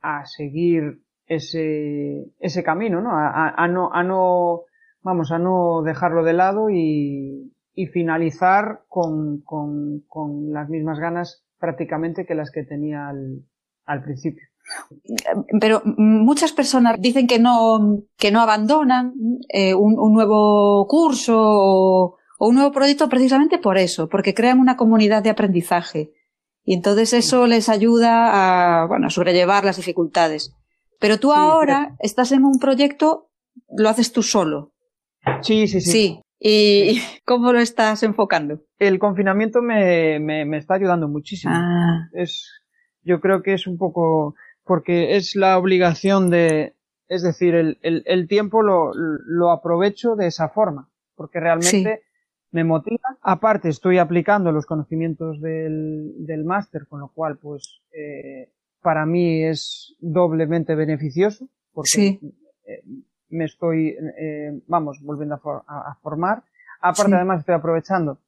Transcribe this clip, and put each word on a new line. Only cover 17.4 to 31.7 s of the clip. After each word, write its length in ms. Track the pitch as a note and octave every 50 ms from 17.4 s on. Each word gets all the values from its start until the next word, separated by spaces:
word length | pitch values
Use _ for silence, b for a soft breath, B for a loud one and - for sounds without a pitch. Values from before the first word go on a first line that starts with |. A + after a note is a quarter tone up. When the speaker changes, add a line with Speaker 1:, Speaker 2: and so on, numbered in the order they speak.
| A#3 B3 B3 A#3 A3+ A3+ A3 A3 G#3+ G#3 G#3 G3+ G3+ _ _
Speaker 2:
que 140 | _ - G3+
no 100 | G3+ A3+
abandonan, 720 | A#3 A3 G#3+ G#3+ G#3+ A3 D4 D#4 D4 B3 B3+ B3+ B3 B3 B3+ C#4 A3 A3+ B3 - - _
eh, 240 | - G3 G3 F#3+ F#3+
un, 240 | F#3+ G#3 G#3+ A3
un 160 | - G#3 A3 G#3+
nuevo 720 | A3 A3 G3+ G#3+ G#3+ G#3 G#3 G#3 G#3 G3+ G3+ G3+ G3+ G3 G3+
curso 460 | C#4+ D#4+ E4 D#4+ B3+ - - - A3+ A3
o, 800 | A3 G#3+ G#3+ G3+ G3 G3 F#3+ F#3+ F#3+ F#3+ F#3 F#3 F#3 F3 b b b b b
o 100 | _ G#3 A3
un 60 | A#3+
nuevo 160 | C4 C#4 C#4+ C#4+
proyecto 340 | C#4 C#4 C#4 C#4+ C#4+ D#4
precisamente 500 | - C4 B3+ C4 B3+ C4+ C4+ D4 D#4 F4 F4
por 180 | - G#3 F#3+
eso, 320 | F#3+ F#3 F3 - - D#3+ D#3
porque 240 | - G3 F#3+ G3+ G3
crean 260 | A#3 A3+ B3 B3+ B3+
una 160 | B3+ B3+ B3
comunidad 480 | B3 B3 A3 A3+ A3 G#3+ G3+ A3 G#3+ G3+
de 60 | A3
aprendizaje. 840 | G#3+ - G#3+ F#3+ F#3 F3 E3+ - F3+ F3 F3 - - D#3 D3+ D3+ _ _ _ _ _ _ _ _ _ _ _
Y 80 | - F#3+
entonces 400 | F3+ F3 G3+ G3+ G#3+ A3+ A3 B3
eso 320 | A#3+ A3 - C4 B3 B3
Speaker 1:
Sí. 40 | A#3
Speaker 2:
les 200 | A#3 A3+ A3 B3
ayuda 1120 | A3 G3+ G#3+ A#3 A#3 A#3 A#3 A#3 A3+ A#3 A#3 A3+ G#3 G3+ F#3+ F#3 F#3 F3+ F3 F3 E3+ E3
a, 60 | E3
bueno, 200 | E3+ G3 - -
a 20 | -
sobrellevar 540 | - F#3 F3 F#3 F3 F3 F3+ F3 G3 G3+ G3
las 140 | G3 F3+
dificultades. 760 | F#3 E3+ F3+ D#3+ F3+ E3+ D3+ - F3 E3+ D#3+ D#3 D3+ - - _ _ _ _ _ _ _ _ _ _
Pero 180 | - G#3 G#3+
tú 120 | G#3+ - C#4
Speaker 1:
Sí, 60 | D4
Speaker 2:
ahora 500 | D4 D4+ D#4 D#4 D#4+ D#4 C#4